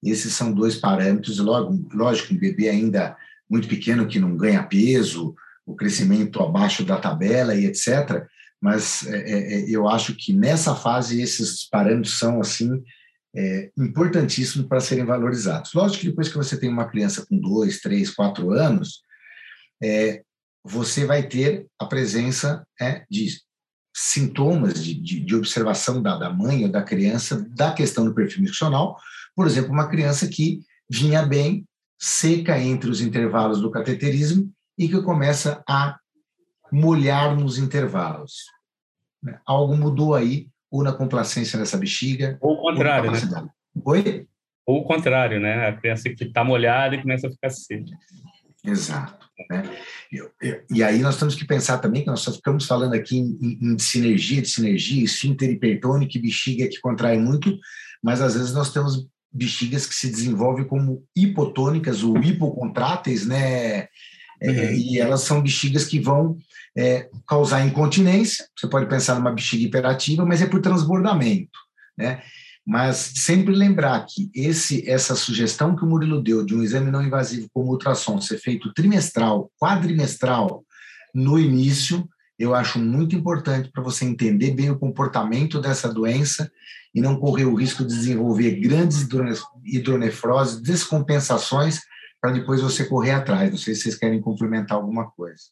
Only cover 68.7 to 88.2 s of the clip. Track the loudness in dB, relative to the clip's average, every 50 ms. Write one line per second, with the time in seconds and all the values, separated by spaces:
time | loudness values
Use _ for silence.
68.7 | 0 0 0 2 0 0 2 2 0 2 2 0 0 -2 -4 -2 0 0 0 2
69.7 | 0 0 2 2 0 0 0 0 2 2 2 2 4 4 2 2 2 2 2 4
70.7 | 2 2 2 2 2 2 2 2 2 2 2 2 2 0 -2 -4 _ -20 -20 _
71.7 | _ _ -20 _ _ -6 -4 -4 -4 -6 -12 -20 -20 -20 -20 -20 -20 _ _ -2
72.7 | 0 0 2 2 0 -2 -4 -6 -6 -4 0 4 4 4 4 4 4 6 6 6
73.7 | 4 4 4 2 2 0 -2 -6 -6 -6 -6 -6 -4 -4 -2 0 0 0 0 0
74.7 | -2 -2 0 0 0 0 2 0 -2 -2 -2 -2 0 0 0 0 0 0 2 2
75.7 | 2 2 2 2 2 2 2 2 0 0 2 2 2 2 2 0 0 0 0 0
76.7 | 0 0 0 0 0 0 0 0 0 0 -2 -2 -4 -8 -8 -6 _ -2 -2 0
77.7 | -2 -2 0 0 -2 0 -2 -2 -4 -4 -2 -4 -6 -6 -4 -4 -4 -4 -4 -8
78.7 | -2 2 4 4 4 4 2 0 -2 0 2 2 2 0 -2 -4 _ _ 0 0
79.7 | 2 2 0 2 2 2 0 0 -2 -2 -2 0 0 2 0 -2 -2 -6 -14 _
80.7 | _ -20 -20 -20 -20 -20 -20 _ _ 0 2 4 4 4 4 4 4 4 4 2
81.7 | 2 0 0 -2 -2 -2 -2 -6 _ _ _ _ _ _ -2 0 2 0 0 0
82.7 | -2 0 0 0 2 2 2 2 0 0 0 0 -2 -2 -2 -2 -2 -2 -2 -4
83.7 | _ -8 -6 -6 -4 -2 -2 -2 -2 0 0 2 2 2 2 2 2 2 2 0
84.7 | 0 0 -2 -4 -2 -2 -2 -2 0 -2 -2 0 0 0 0 0 -2 -2 -2 -2
85.7 | -2 -2 -2 -4 -2 -2 0 0 2 2 0 0 0 -4 -6 -8 _ _ -20 -20
86.7 | -20 -20 -20 _ _ 0 2 2 2 2 2 0 2 2 2 2 2 2 0 0
87.7 | 0 -2 -4 -2 -2 -2 0 0 0 0